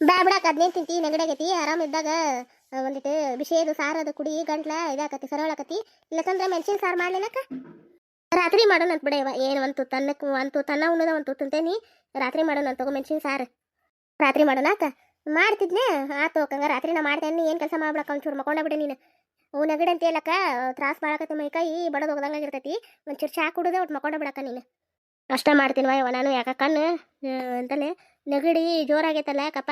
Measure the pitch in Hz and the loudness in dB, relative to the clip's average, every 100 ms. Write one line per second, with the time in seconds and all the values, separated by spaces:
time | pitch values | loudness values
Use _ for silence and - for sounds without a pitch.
0 | 311 359 370 392 330 302 349 359 302 339 | 4 6 6 4 2 2 2 2 -2 -2
1 | 311 311 320 285 320 359 294 330 311 302 | 0 0 0 0 0 0 0 0 0 -2
2 | 302 320 311 254 247 _ _ 262 262 277 | -2 0 0 -2 -6 _ _ -6 -4 -4
3 | 277 302 294 247 294 330 320 302 294 320 | -2 -2 -2 -2 0 2 2 0 -2 -2
4 | 302 294 294 311 330 302 302 311 330 269 | -4 -4 -4 -4 -2 -4 -4 -4 -2 -2
5 | 302 269 269 294 320 302 277 359 - _ | -4 -6 -6 -4 -2 -4 -6 -8 -8 _
6 | _ 330 320 370 381 349 359 403 370 359 | _ -4 -2 0 0 -2 -2 -2 0 0
7 | 349 370 415 523 539 262 - - - _ | -2 -2 -4 -6 -8 -12 -14 -20 -20 _
8 | _ _ _ 349 339 403 440 349 339 320 | _ _ _ 2 4 4 6 6 4 0
9 | 277 285 269 247 262 277 269 277 262 262 | 0 0 0 0 0 0 -2 -4 -4 -2
10 | 277 285 285 269 269 285 277 294 320 330 | -2 -2 -2 -2 0 -2 -2 0 2 2
11 | 330 320 285 277 277 302 330 415 - _ | 2 0 -2 -6 -2 -2 0 -2 -6 _
12 | _ 269 262 320 320 285 285 262 262 277 | _ -4 -4 0 0 0 -2 -4 -4 -4
13 | 269 311 294 269 254 _ _ _ _ _ | -2 -4 -2 -4 -6 _ _ _ _ _
14 | _ _ 285 269 302 262 294 403 302 - | _ _ 4 6 4 6 4 2 0 -4
15 | _ _ - 302 392 415 381 370 523 311 | _ _ -4 2 4 4 2 2 2 0
16 | 277 285 320 320 285 277 285 262 320 330 | -2 -2 0 0 0 0 0 0 0 0
17 | 294 294 311 330 330 330 311 330 311 302 | 2 0 0 0 0 0 -2 -2 -2 -2
18 | 294 285 302 277 269 311 311 302 294 269 | -4 -4 -4 -4 -2 -2 0 -2 -2 -6
19 | _ _ _ _ _ 285 302 302 339 349 | _ _ _ _ _ -2 0 2 2 2
20 | 330 330 - 359 370 247 254 254 277 285 | 0 0 0 0 0 -2 -4 -2 -4 -2
21 | 302 302 - 302 294 330 339 320 349 285 | -2 -4 -4 -4 -4 -2 -2 -2 -2 -2
22 | 302 294 285 302 285 269 277 392 - _ | -2 -2 -4 -4 -6 -8 -6 -8 -8 _
23 | - 277 302 330 311 339 349 359 349 294 | -12 -6 -6 -2 -2 0 -2 -2 -2 -4
24 | 294 311 294 277 277 247 247 _ _ _ | -4 -4 -6 -6 -8 -10 -14 _ _ _
25 | _ _ _ 262 - 294 269 262 269 269 | _ _ _ 0 4 4 4 2 2 2
26 | 254 254 269 262 240 254 269 311 311 339 | 2 0 0 0 -2 0 2 2 2 0
27 | - _ 269 262 254 247 247 277 294 359 | -6 _ -6 -6 -4 -4 -4 -4 -4 -6
28 | _ _ - 277 311 330 330 330 277 294 | _ _ -4 0 4 2 2 0 2 2
29 | 320 311 294 277 294 285 269 | 2 0 -2 -2 -2 -4 -4